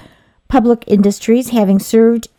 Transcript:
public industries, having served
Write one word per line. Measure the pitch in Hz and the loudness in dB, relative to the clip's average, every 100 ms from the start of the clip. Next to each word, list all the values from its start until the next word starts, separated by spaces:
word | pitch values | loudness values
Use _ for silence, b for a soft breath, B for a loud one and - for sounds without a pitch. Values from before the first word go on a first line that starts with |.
| b b b b b | b b b b b
public | 262 233 233 - | 0 0 -2 0
industries, | 202 202 202 - 240 247 | 0 0 -2 -2 -2 -2
having | 240 196 196 | -2 0 0
served | - 226 226 233 - | 0 2 2 0 -6